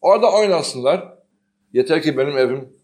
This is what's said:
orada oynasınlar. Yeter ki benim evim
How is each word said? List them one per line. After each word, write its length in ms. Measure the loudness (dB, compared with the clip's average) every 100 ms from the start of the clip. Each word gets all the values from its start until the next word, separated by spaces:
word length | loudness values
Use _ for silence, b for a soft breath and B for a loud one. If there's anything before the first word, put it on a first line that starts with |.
orada 320 | 2 2 4
oynasınlar. 840 | 2 2 0 -2 -4 -2 -2 -4 -20 _ _ _ _ _
Yeter 300 | -4 0 0
ki 160 | -2 -2
benim 200 | -4 0
evim 300 | -2 -2 -10 _